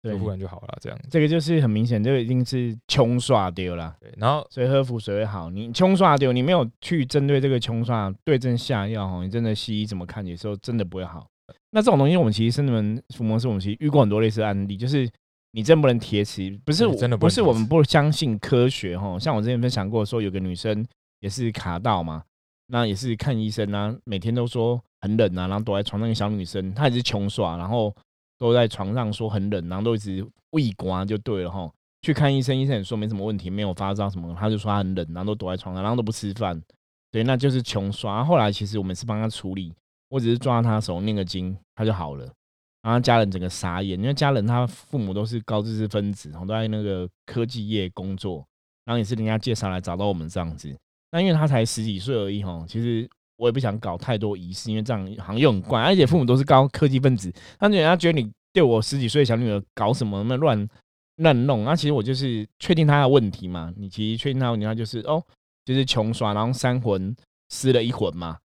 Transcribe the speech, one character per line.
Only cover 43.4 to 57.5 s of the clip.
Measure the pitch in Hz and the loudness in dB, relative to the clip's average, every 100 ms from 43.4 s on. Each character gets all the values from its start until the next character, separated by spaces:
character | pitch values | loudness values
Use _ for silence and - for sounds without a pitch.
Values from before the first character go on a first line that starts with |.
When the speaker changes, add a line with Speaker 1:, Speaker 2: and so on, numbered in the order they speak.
Speaker 1:
个 | 90 | -6
傻 | - 90 87 | -6 -6 -4
眼， | 98 92 | -4 -4
因 | 113 | -2
为 | |
家 | 139 147 | 0 2
人 | 135 104 | 2 2
他 | 120 123 | 0 -2
父 | - _ 139 | -6 _ -6
母 | 101 | -4
都 | 95 110 | -4 -4
是 | 117 | -6
高 | - 107 | -4 -4
知 | 107 110 | -2 -4
识 | 107 | -2
分 | 107 101 | -2 -4
子， | 101 76 | -6 -10
都 | 78 92 | -10 -6
在 | 110 110 | -4 -2
那 | 107 | -2
个 | 104 95 90 _ - | -2 -4 -6 _ -8
科 | - 117 | -4 -4
技 | 123 104 | -4 -4
业 | 110 92 | -2 -2
工 | - 92 95 | -6 -8 -6
作， | 101 80 69 _ _ _ - | -6 -8 -12 _ _ _ -4
然 | |
后 | 120 | -2
也 | |
是 | 104 117 | -2 -2
人 | 110 | 0
家 | 110 | -2
介 | 123 | -2
绍 | 110 101 | -2 -2
来 | 92 | -4
找 | 87 87 | -6 -2
到 | 101 | -2
我 | |
们 | 90 80 | -2 -4
这 | 90 | -6
样 | 82 71 | -6 -8
子。 | 73 67 _ _ _ | -12 -16 _ _ _
那 | 165 | 0
因 | 190 | 2
为 | |
他 | 160 151 | 4 4
才 | 135 113 | 2 2
十 | - | -2
几 | 110 95 | -4 -4
岁 | 107 123 | -2 -2
而 | 98 | -2
已 | 101 | -4
吼， | 98 85 82 | -6 -8 -8
其 | 110 | -4
实 | 120 113 120 _ _ _ | -2 -2 -4 _ _ _
我 | 120 | 0
也 | |
不 | 120 | 2
想 | 127 104 | -2 -2
搞 | 107 87 | -6 -6
太 | - 110 | -4 -2
多 | 104 98 | -2 -4
仪 | 87 | -10
式， | 92 110 | -10 -6
因 | 110 | -4
为 | |
这 | 110 | -2
样 | 113 95 110 | -4 -6 -10
好 | - | -8
像 | 107 | 2
又 | 143 | 4
很 | 101 | 4
怪， | - 117 | 0 0
而 | 131 190 | 4 4
且 | 131 | 6
父 | 165 | 4
母 | |
都 | 123 127 | 4 4
是 | |
高 | 135 135 135 | 6 6 6
科 | - 147 | 2 2
技 | 131 | 4
分 | 135 127 | 4 2
子， | 95 - - | -2 -10 -18